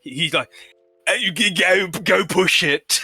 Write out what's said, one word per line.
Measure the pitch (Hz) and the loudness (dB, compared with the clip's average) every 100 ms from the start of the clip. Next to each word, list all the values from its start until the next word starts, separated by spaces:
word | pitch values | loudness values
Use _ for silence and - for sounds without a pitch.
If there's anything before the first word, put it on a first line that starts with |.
he, | 151 | -12
he's | 139 165 | -4 0
like, | 151 - - - _ _ _ - | 0 -4 -12 -20 _ _ _ -4
Uh, | |
you | 208 202 | -2 -2
g-, | 156 202 | -2 -2
go, | 175 180 185 190 | 0 2 2 0
go | 175 170 185 190 | -6 0 0 2
push | 185 185 - | 0 2 2
it. | 160 143 _ - | 2 -2 _ -4